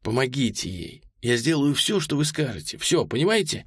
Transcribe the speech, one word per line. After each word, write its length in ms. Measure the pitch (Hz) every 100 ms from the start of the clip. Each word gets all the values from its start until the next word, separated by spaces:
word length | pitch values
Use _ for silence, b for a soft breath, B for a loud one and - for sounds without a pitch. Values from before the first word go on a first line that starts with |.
помогите 680 | - 117 131 143 120 101 92
ей. 340 | 92 85 - - _
Я 160 | 120 120
сделаю 360 | 117 160 143
всё, 280 | 135 - 208
что 160 | 156 147
вы 80 | 151
скажете. 520 | - 147 82 - -
Всё, 280 | - 180 117
понимаете?» 600 | 113 170 220 165 -